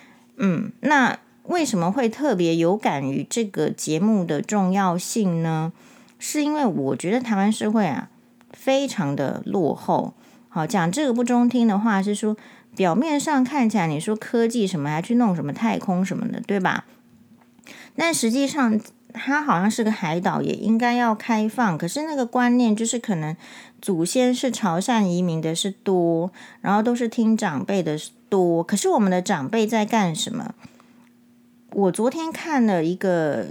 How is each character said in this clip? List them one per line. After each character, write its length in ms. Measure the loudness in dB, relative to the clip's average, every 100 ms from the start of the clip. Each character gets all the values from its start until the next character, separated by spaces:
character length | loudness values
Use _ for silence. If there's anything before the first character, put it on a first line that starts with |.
| -20 -20 _ -2
嗯， 300 | 0 0 -4 -4
那 380 | 2 4 4 0 -10 _
为 200 | -4 -2
什 140 | 0 0
么 140 | 0
会 160 | 0 -2
特 260 | 0 0
别 220 | 2 2 2
有 200 | 2 2
感 280 | 0 -2
于 220 | -2 -4 -4
这 160 | -4
个 240 | -4 -2 -2
节 320 | -2 -4 0
目 240 | 2 2
的 160 | 0 -2
重 320 | -2 0 2
要 240 | 2 0 0
性 460 | -2 -2 0 0
呢？ 300 | -2 -2 -4 -8 -20 -20 -20 _
是 240 | -6 -2
因 120 | 0
为 100 | 0
我 320 | 0 0 -2 -2
觉 140 | -2
得 100 | -2
台 160 | 0 0
湾 160 | 2
社 180 | 0 0
会 160 | 0 0
啊， 220 | -2 -8 -18 _ _ _
非 360 | -6 0 0 0
常 260 | -2 -2
的 280 | -2 -2 -4
落 300 | -4 0 0
后。 400 | -2 0 -2 -2 -8 -20 -20 _
好， 180 | -6 -2
讲 240 | 0 0
这 160 | 0 0
个 60 |
不 100 | 0
中 260 | 2 2 2
听 200 | 4 2
的 100 | 2
话 240 | 2 0
是 120 | 0
说， 220 | -2 -2 -4 -8 -20 _
表 200 | 0 2
面 260 | 2 2 0
上 240 | 0 0
看 240 | 0 2 0
起 80 | 2
来 100 | 0
你 140 | -2
说 160 | -4 -6
科 320 | -2 0 0
技 180 | 0 -2
什 140 | -2
么， 80 | -2
还 140 | -4
去 120 | 0 2
弄 200 | 2 0
什 80 |
么 80 | -4
太 260 | -2 -2 -2
空 260 | -2 -2
什 120 | 0 -2
么 100 | -4
的， 140 | -6
对 180 | -4 0
吧？ 280 | 0 0 -4 -16 _ _ _ -20 _ _ -20 -20 -14
但 180 | -4 -2
实 180 | 0 0
际 180 | 2 0
上 320 | 2 2 0 -2 -14 _
它 300 | -10 -2 -2
好 180 | 2 2
像 100 | 2
是 140 | 2
个 80 | 0
海 260 | 0 -2 -2
岛， 220 | 0 -2
也 140 | -2
应 240 | -2 0 2
该 160 | 2
要 200 | 2 0
开 320 | 0 0 0 0
放。 300 | 0 0 0
可 100 | -4
是 160 | -4
那 140 | -4 -2
个 80 |
观 320 | -2 0 2 4
念 180 | 4
就 120 | 2 0
是 120 | -2
可 160 | -2
能 220 | -2 -2 -6 -12 -20 -20 -10
祖 220 | -4 -2
先 300 | 0 2 2
是 160 | 2 -2
潮 300 | -2 0 0
汕 220 | 2 2
移 180 | 2 2
民 200 | 0 0
的 140 | -2
是 160 | -2 -4
多， 640 | -4 0 2 4 2 -2 -6 -20 -8
然 120 | 0
后 80 | 2
都 120 | 2 0
是 120 | -2
听 280 | 0 2 2
长 280 | 0 -2
辈 180 | -2 -2
的 160 | 0 -4 -6 -18 _
多。 340 | 2 4 2
可 140 | 0 0
是 120 | 2
我 100 | 2
们 120 | 2
的 100 | 0
长 280 | 0 -2 -2
辈 180 | 0 0
在 180 | 0
干 300 | 0 0 0
什 180 | -2 -6
么？ 220 | -6 -10 -12 -20 -20 -20 _ _ _ _ _ _ _ _
我 200 | 0 0
昨 180 | 2 -2
天 220 | -2 -6
看 340 | -8 -4 2 2
了 180 | 2
一 120 | 0 0
个 500 | 0 0 0 -2 -4